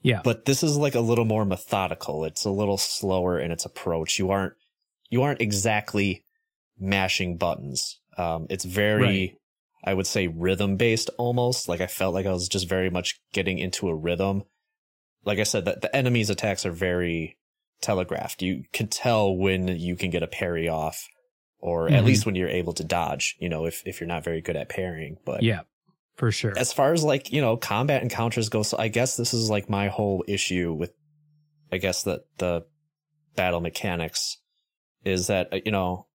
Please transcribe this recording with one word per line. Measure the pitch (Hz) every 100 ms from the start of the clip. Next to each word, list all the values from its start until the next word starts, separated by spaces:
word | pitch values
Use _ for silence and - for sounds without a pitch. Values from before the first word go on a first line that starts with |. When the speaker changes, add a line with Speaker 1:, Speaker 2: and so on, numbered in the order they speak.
Speaker 1:
Yeah. | 135 107
Speaker 2:
But | 123 110
this | - 135
is, | 160 147
like, | 147
a | 120
little | 113 120
more | 113 107 101
methodical. | 92 - 101 92 82 - 76
It's | 80 -
a | 107
little | 98 104 98
slower | - - 98 92 90 87
in | 80
its | 82
approach. | - - 95 82 80 -
You | 92
aren't, | 98 95 - _ _ _ _ _
you | 120
aren't | 143 143
exactly | 110 101 110 104 - 104 101 87 _ _ _ _ _ -
mashing | 95 98 92 - 90 85
buttons. | 87 76 69 65 - - _ -
Um, | 85 82 80
it's | 95
very, | 90 95 104 107
Speaker 1:
Right. | 101 98 95 - _ _ _ _
Speaker 2:
I | -
would | 95 92
say, | 110 90
rhythm | 82 90 95 101 98
based | 117 113 - -
almost. | 120 123 123 127 -
Like, | 85
I | 90
felt | - 95
like | 90 98
I |
was | 92 90
just | 98 90
very | 95 92
much | 90 87 - _
getting | 101 95 92
into | 92 - 95
a | 80
rhythm. | 82 87 98 98 - _ _ _ _ _ _ _
Like | 101 101
I |
said, | 104 110
the, | 92 -
the | -
enemy's | 139 127 120 107
attacks | 98 107 95
are | 95
very | 85 92 90 87 82 80 _ _ _ _ _
telegraphed. | - 98 90 - - -
You | 92 92 -
can | - 110
tell | - 127 113 101 92
when | 98 92 92
you | 87 87 90
can | 92
get | 85
a | 82
parry | - 90 82 82
off, | 80 78 - - _ _ _ _ _
or | 87 85 82
at |
Speaker 1:
Mm-hmm. | 139 113
Speaker 2:
least | 101 104
when | 92
you're | 90
able | 92 85
to | 82
dodge, | 80 85 78 73 - -
you | 87
know, | 80 82
if, | -
if | - -
you're | 85
not | 85
very | 85 82
good | 80 78
at | -
parrying. | - 92 82 73 82
But | - -
Speaker 1:
Yeah, | 113 92 - _ _ _ _ -
for | 120
sure. | - 110 98
Speaker 2:
as | 123
far | - 139
as, | 170
like, | 151 139 -
you | 156
know, | 127 117
combat | - 104 143 139
encounters | 117 - 117 117 110
go, | 110
so | 104 -
I | 110
guess | 117 127 -
this | 117
is, | 117 113
like, | 104 -
my | 98 101
whole | - 104 95 -
issue | 98 - 90 85
with, | 78 85 _ _ _ _ _ _ _ _
I | 90
guess, | 92 90
the, | 101 87 - -
the | 90 85 - _ _ _ _ _ _ -
battle | 92 87
mechanics | 85 - 104 87 82 - - - _ _ _ _ _ _
is | - 92 90
that, | 95 90
uh, | 95
you | 107
know | 101 90 90 -